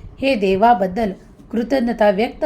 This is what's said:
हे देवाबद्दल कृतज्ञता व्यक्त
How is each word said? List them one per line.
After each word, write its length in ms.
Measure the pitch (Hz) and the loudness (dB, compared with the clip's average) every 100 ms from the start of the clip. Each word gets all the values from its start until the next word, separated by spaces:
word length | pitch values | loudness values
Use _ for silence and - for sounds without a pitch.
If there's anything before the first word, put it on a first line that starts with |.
| - - | -20 -6
हे 140 | 269 | -2
देवाबद्दल 800 | 233 190 190 233 214 185 196 214 - - - - | 0 0 2 4 4 0 -2 -4 -6 -16 -20 -8
कृतज्ञता 600 | 226 240 269 240 226 208 | -6 -2 -2 -2 2 2
व्यक्त 340 | 190 254 - | 2 -2 -4